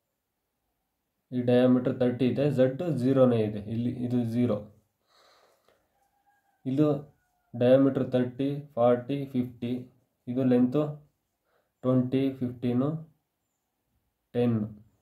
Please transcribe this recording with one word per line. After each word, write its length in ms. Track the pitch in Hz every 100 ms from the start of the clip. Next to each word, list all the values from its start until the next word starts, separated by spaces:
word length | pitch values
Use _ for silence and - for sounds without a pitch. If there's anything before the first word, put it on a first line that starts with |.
| _ _ _ _ _ _ _ _ _ _ _ _ _
ಈ 100 | 127 123
diameter 460 | 123 127 127 - -
thirty 260 | 123 120 127
ಇದೆ, 160 | 143 147 123
ಝೆಡ್ 240 | 131 139 180 131
ಝೀರೋನೇ 400 | 123 135 127 117 107
ಇದೆ, 140 | 104 101
ಇಲ್ಲಿ 180 | 113 120 123
ಇದು 160 | 123 123 113
ಝೀರೋ. 260 | 120 120 104 - - _ _ _ _ _ _ _ _ _ _ _ _ _ _ _ _ _ _ 131
ಇದು 220 | 135 151 147 - _ _ _ _
diameter 540 | 117 123 135 139 156 123
thirty, 380 | 127 123 127 139 143 143
forty, 440 | - 120 123 123 143 139
fifty, 380 | 127 123 - 120 123 - _ _ _ -
ಇದು 160 | 123 131
length 340 | 123 123 147 147 - _ _ _ _ _ _ _ _
twenty, 400 | 127 127 123 131 135 135
ಫಿಫ್ಟೀನು, 500 | 123 - 123 120 143 160 - _ _ _ _ _ _ _ _ _ _ _ _
ಟೆನ್ 260 | 123 120 113 107 - - _